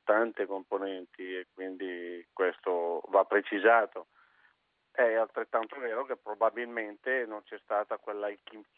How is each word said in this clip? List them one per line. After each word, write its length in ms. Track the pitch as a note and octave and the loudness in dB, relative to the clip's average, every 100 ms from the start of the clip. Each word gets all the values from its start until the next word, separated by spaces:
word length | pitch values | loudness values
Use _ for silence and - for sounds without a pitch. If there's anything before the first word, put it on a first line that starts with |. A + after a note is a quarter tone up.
tante 440 | - G#2+ A#2 - G2 | 2 4 4 -2 -4
componenti 920 | G2 F#2 G2+ G2 F#2+ F2+ - F#2 F#2 | -4 -4 -4 -4 -6 -12 -14 -10 -8
e 100 | F2+ | -10
quindi 720 | - F#2 F#2 F#2 F2 F2 F2 E2+ | -10 -10 -8 -8 -8 -10 -12 -14
questo 720 | - F#2 F2 - F2 E2+ E2 - | 0 0 0 -2 -2 0 -4 2
va 160 | G2 | 4
precisato. 840 | F#2+ G2+ G2 G#2 G2+ A#2 G#2+ - - _ _ _ _ _ _ _ _ | 6 2 2 2 6 6 4 -6 -16 _ _ _ _ _ _ _ _
È 240 | - A#2+ | 2 4
altrettanto 640 | A2+ A2 - A#2+ A2+ A2 C#3+ | 4 0 -4 -2 -2 -4 -6
vero 260 | B2 A2+ | -6 -4
che 120 | C3+ B2 | -6 -8
probabilmente 1080 | G#2+ G#2 A2+ G#2+ A#2+ A#2 G#2+ G#2 B2+ C3 A#2 | -8 0 2 2 -6 -6 -8 -8 -4 -2 -2
non 160 | G#2+ | -8
c'è 140 | - G#2+ | -12 -18
stata 340 | _ G#2 G#2 G#2+ | _ -2 0 -6
quell'alchim-, 640 | - G#2 G#2 G2+ - A2 G#2 | -6 -6 -6 -6 -16 -20 -20